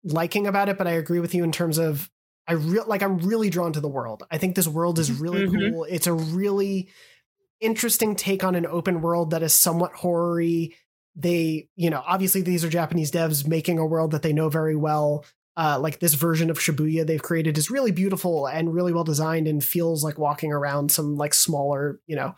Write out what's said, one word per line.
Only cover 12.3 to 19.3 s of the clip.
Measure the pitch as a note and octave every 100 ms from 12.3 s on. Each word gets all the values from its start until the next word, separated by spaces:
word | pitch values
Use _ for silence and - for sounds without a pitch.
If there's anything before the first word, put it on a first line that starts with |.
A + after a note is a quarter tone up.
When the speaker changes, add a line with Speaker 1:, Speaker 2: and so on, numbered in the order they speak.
| F#3+
Speaker 1:
these | F3+ F3 E3
are |
Japanese | E3+ D#3+ E3+ D3+
devs | E3+ E3 D3+ C#3+
making | D#3+ D#3+ E3
a | D#3+
world | D#3+ D#3+
that | D#3
they | D#3+
know | D3+ D#3+
very | D#3+ D#3 D#3
well. | D3+ D3+ D3 D3 - _ _ -
Uh, | D#3 C#3
like, | D#3 C#3+
this | E3+ D3
version | E3 D#3+ E3
of | D#3
Shibuya | - D3+ D#3 D#3+ D#3+
they've | D#3
created | - E3 D#3+ D3+
is | D3+
really | C4+ B3+
beautiful | F3 F#3+ F#3 F3+ D#3+ C#3
and | D#3 E3
really | E3 F3+
well | E3+ D#3+
designed | D3 D#3